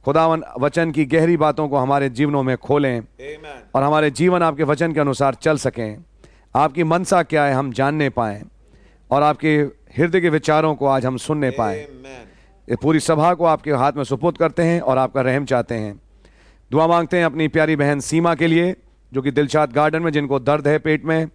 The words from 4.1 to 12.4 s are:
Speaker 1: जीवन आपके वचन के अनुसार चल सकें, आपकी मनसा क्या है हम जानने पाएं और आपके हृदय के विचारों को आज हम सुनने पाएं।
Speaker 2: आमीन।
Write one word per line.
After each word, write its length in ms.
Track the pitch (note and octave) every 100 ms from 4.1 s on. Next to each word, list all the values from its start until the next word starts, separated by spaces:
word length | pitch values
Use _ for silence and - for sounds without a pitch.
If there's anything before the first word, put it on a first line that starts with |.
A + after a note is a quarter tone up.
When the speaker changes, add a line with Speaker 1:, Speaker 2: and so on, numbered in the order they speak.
Speaker 1:
जीवन 320 | B2+ F3+ F3+
आपके 200 | E3 C#3+
वचन 280 | D3 C#3+ E3
के 80 | D#3
अनुसार 340 | C#3+ C3 C#3
चल 240 | A#2+ D#3+ D3
सकें, 400 | C3 A#2+ A2 G#2 - _ - - _ C3+
आपकी 280 | D3+ C#3
मनसा 400 | D#3+ E3+ F#3 F3+
क्या 220 | E3 D#3 C#3+
है 80 |
हम 180 | C3 C#3
जानने 380 | A#2+ C3+ D3+ C#3
पाएं 340 | A#2+ A2+ G#2 - _ _ - _ _ _
और 120 | C3+
आपके 340 | D3 C#3+ D#3 D3+ C#3+ - _ -
हृदय 240 | E3+ F#3
के 80 | F3
विचारों 460 | D#3 - D#3 D#3 C3+
को 100 | C#3
आज 200 | C3+ B2
हम 120 | B2+
सुनने 320 | - D3+ C3+
पाएं। 340 | C3 A2 F2+
Speaker 2:
आमीन। 220 | - - C3+ C3 A2 _